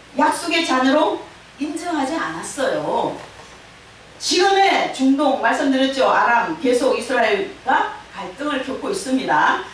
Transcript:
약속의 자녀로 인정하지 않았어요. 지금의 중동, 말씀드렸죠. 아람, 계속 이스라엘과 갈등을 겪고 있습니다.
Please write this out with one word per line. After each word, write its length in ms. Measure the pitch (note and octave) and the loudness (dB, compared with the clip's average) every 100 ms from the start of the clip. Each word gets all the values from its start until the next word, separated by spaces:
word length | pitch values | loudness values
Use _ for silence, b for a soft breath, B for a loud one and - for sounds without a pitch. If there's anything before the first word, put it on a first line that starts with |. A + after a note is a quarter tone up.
| - B3+ | -8 0
약속의 480 | D#4 - E4+ E4 - | 0 0 -2 -2 0
자녀로 560 | C4 C4 D4+ G#4 - - - - - | 2 4 4 2 -2 -8 -20 -20 -8
인정하지 560 | D4+ F4 F4+ D#4 C4 | -8 -6 -4 -2 -2
않았어요. 1040 | D#4+ E3 E3 - - B3 D3+ - - - - - - - - - - - - - - | -4 -6 -8 -10 -4 -2 -2 -2 -2 -2 -6 -14 -20 -20 -20 -20 -20 -20 -20 -20 -10
지금의 760 | - F4 G4 G4 G4 - - | -2 2 4 6 4 2 0
중동, 480 | - C4 C#4 C#4+ B3+ | 0 2 4 2 2
말씀드렸죠. 680 | A3+ D4+ C#4 C4 C4+ C4+ B3 | 0 0 2 2 2 2 2
아람, 500 | - - - - D#4 | 4 4 2 0 -2
계속 380 | C4 A#3+ C4 A3 | 0 2 2 0
이스라엘과 960 | - B3+ A3 G3 - - - - - - - | 0 0 2 0 -2 -6 0 0 0 -8 -16
갈등을 500 | F#3+ F#3 - D4 C4+ | -14 -12 -8 -4 -4
겪고 260 | C#4 A3 - | -4 -6 -6
있습니다. 720 | - C4 C4 F3 D#3 - - - | -6 -2 -2 0 2 2 0 -4